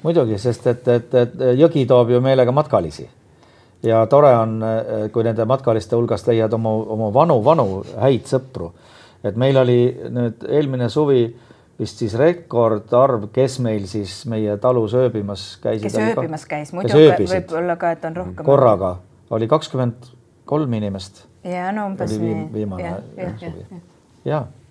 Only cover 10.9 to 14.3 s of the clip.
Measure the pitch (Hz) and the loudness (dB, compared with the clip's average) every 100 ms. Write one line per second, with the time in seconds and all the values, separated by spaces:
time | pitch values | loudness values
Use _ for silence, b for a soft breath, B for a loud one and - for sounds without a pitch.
10.9 | 151 151 131 113 117 b b b _ 107 | 0 2 2 2 -4 b b b _ -12
11.9 | - 117 113 156 175 - 117 117 107 - | -6 -6 2 2 0 -4 0 2 0 0
12.9 | 120 135 120 101 - 131 127 120 107 95 | 4 4 2 -4 -2 -2 -2 -4 -4 -4
13.9 | 110 101 - 120 | -8 -8 -12 -8